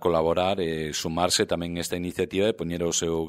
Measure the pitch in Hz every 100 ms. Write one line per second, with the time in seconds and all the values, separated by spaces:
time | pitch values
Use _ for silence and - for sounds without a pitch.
0 | 90 82 82 85 92 98 82 80 78 73
1 | 85 82 90 - 104 85 85 85 85 90
2 | 90 - 90 92 107 - 82 85 85 80
3 | 85 82